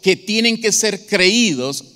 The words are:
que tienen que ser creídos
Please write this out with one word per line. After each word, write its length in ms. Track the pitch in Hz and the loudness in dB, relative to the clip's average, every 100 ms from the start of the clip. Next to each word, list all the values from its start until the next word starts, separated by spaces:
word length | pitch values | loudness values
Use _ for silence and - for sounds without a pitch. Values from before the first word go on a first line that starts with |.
que 140 | 190 185 | 0 -2
tienen 440 | - 214 226 226 | -2 0 0 0
que 120 | 226 | -2
ser 340 | 202 214 196 - | 0 -2 -4 -4
creídos 800 | 202 185 233 226 135 131 139 - | 2 2 4 0 0 -4 -8 -14